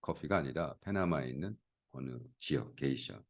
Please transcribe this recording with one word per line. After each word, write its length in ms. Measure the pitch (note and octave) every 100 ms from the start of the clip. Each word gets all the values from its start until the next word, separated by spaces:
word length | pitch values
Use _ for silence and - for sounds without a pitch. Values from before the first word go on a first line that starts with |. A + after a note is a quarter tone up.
커피가 360 | - E2 D2+ G2
아니라 380 | C#2 D2+ D#2 -
파나마에 480 | - G2+ F2+ D#2 B1+
있는 280 | C2 F#2 A2+ _ _ _
어느 280 | C2 C2 - A#2+ _
지역 360 | - D3 - -
게이샤. 440 | C#2 B1+ - F#2+ -